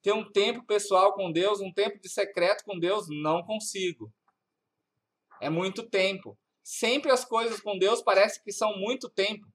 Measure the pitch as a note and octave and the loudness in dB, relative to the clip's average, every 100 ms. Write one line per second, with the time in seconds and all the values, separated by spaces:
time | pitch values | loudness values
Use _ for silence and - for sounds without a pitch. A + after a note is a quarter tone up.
0 | G3 A3 - G3+ G3+ A#3+ - G#3 G3+ F#3+ | 0 0 0 0 0 -2 0 0 4 4
1 | G3 G3 F3+ D#3+ G3 G3+ G3 F3+ G#3+ G#3 | 4 2 -2 0 2 0 -4 -2 -2 -2
2 | - - G3 - F3 G#3 - F3+ F3 G#3 | -8 -4 -2 2 2 2 -4 -4 0 0
3 | F3 D3 D3+ E3+ E3+ A3 - G3 F#3 E3 | -2 -4 0 0 -2 -6 -6 -4 -4 -6
4 | A2 _ _ _ _ _ _ _ _ _ | -16 _ _ _ _ _ _ _ _ _
5 | _ _ _ - C3+ E3 F#3 F#3+ A3+ G3 | _ _ _ -10 -4 -2 -2 -6 -2 0
6 | F#3+ F#3+ G#2+ - _ _ - - A3+ C4+ | 0 -2 -12 -20 _ _ -14 -4 0 0
7 | - B3 - A3+ A#3 G#3+ G#3 F#3+ F#3+ A#3 | 2 2 2 -2 -2 -4 -6 2 2 2
8 | - F#3+ G#3+ - G#3+ - G#3+ G3 G3+ B3+ | 4 4 4 0 -12 -2 -2 -2 -4 -4
9 | A#3+ - G3+ G#3 - | -6 -2 -2 -4 -14